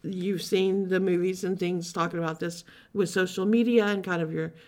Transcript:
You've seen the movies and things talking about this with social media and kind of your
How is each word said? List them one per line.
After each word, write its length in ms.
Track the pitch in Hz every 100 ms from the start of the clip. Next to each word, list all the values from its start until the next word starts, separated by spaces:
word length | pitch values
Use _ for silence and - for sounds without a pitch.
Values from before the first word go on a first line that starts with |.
You've 400 | - 185 185 175
seen 460 | - 190 190 196 185
the 120 | 185
movies 420 | 190 175 180 185
and 160 | 185 190
things 340 | 175 180 170
talking 280 | 180 165 170
about 180 | 165 160
this 240 | 175 170 - - -
with 160 | 202 175
social 380 | 190 185 190 196
media 400 | 226 233 233 208
and 180 | 202
kind 180 | 185 170
of 100 | 160
your 220 | 160 165 -